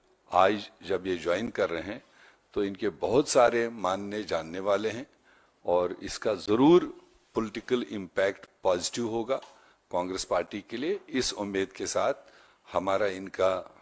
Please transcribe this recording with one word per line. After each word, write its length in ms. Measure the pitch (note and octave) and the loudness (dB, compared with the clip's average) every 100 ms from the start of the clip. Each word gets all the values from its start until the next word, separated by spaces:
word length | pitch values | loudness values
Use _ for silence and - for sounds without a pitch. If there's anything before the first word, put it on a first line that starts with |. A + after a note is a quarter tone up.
| _ _ - | _ _ 2
आज 400 | F#2 F#2+ G#2+ G2+ - | 6 6 4 -6 -12
जब 240 | E2+ F#2 F#2 | -4 -4 -2
ये 100 | F2 | -2
ज्वाइन 320 | E2 F2+ A#2 | 0 -2 -2
कर 200 | A2 F2+ | -2 -2
रहे 120 | E2+ | -2
हैं 220 | E2+ B2 - _ - _ _ | -8 -12 -16 _ -20 _ _
तो 100 | G#2 | -2
इनके 260 | G2 G2 G2+ | -2 -2 -4
बहुत 400 | D#2+ F2 B2 D3 | -2 2 2 4
सारे 400 | C3+ A#2+ A#2 A#2 | 6 6 4 -2
मानने 540 | A#2 F#2 G2 G2+ G#2+ | -2 -2 -2 -4 -8
जानने 360 | F#2 E2+ D#2+ F2+ | -4 -4 -4 -4
वाले 300 | G2 G2 G#2+ | 0 0 0
हैं 180 | A2 D3 _ _ _ _ _ - | -6 -10 _ _ _ _ _ 0
और 320 | F2 F2+ F2+ | 2 2 -4
इसका 320 | G2 - A2+ | -10 -6 -4
जरूर 720 | G2 G#2 A2+ C#3+ F3 D3 - - _ _ A2 | -4 0 4 8 6 4 -8 -20 _ _ -4
पॉलिटिकल 480 | A2 A2+ - B2 | -4 -6 -4 -2
इम्पैक्ट 600 | - G#2 F2+ - G2 - - _ | -2 -8 -6 0 0 -2 -12 _
पॉजिटिव 440 | F#2+ F2+ - A#2+ A#2 | 0 0 -2 -4 -4
होगा 300 | A2+ A2 C3+ - - - _ _ | -4 -4 -6 -6 -20 -20 _ _
कांग्रेस 320 | F2+ F#2 F#2 | -4 -2 -4
पार्टी 380 | - F2+ E2+ G#2+ - | -2 -2 -2 -8 -10
के 80 | A#2 | -6
लिए। 220 | D#3 G3+ - | -4 -6 -4
इस 240 | C3 - | -2 -2
उम्मीद 380 | - G2+ F#2+ F#2+ | -4 -2 -2 -2
के 160 | - F#2+ | -4 -4
साथ 260 | G2 A2 D3 - - - _ - | 0 0 -2 -10 -20 -20 _ -6
हमारा 360 | F2+ F#2+ G2 G#2 | -2 0 2 0
इनका 720 | F#2 F#2+ - F#2+ F#2 - - | -2 -6 0 2 0 -6 -18